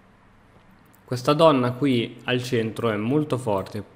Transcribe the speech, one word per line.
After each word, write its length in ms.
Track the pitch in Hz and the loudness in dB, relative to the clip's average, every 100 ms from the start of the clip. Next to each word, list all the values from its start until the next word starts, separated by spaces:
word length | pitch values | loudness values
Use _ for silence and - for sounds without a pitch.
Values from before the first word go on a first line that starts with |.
| - - - - _ - - - - - - | -20 -20 -20 -20 _ -20 -20 -20 -20 -18 -10
Questa 220 | 123 147 | -4 0
donna 400 | 151 165 135 123 | 6 6 6 2
qui 460 | 120 143 120 110 - | 0 0 0 -2 -6
al 180 | - 123 | -4 -4
centro 480 | 123 120 110 101 117 | -2 -2 -2 -2 -2
è 60 | 104 | -2
molto 420 | 110 151 147 123 | 0 -2 -2 -4
forte 460 | 120 98 95 104 - | -2 -4 -4 -10 -14